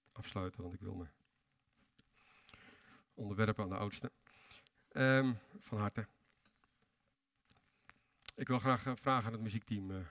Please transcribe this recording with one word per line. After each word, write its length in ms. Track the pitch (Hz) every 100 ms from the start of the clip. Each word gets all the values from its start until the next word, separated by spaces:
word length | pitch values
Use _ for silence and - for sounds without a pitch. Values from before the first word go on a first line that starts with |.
| -
afsluiten, 500 | - - 98 92 -
want 120 | 90
ik 60 | 87
wil 140 | 95
me 120 | 92 82 - _ _ _ _ _ _ _ _ _ _ - - - - - - - - _
onderwerpen 480 | - 104 98 110 107
aan 60 | 98
de 80 | 95
oudste. 360 | 101 - - - - - - - - - _
Ehm, 460 | - 131 135 135 113 - -
van 200 | - 107
harte. 280 | 104 - 104 _ _ _ _ _ _ _ _ _ _ _ _ _ _ _ _ _ - - _ _ -
Ik 140 | - -
wil 100 | 127
graag, 280 | 127 123 135
eh, 100 | 123
vragen 300 | 135 127 110
aan 60 |
het 100 | 113
muziekteam, 480 | 110 110 - 104 95
eh, 160 | 95 90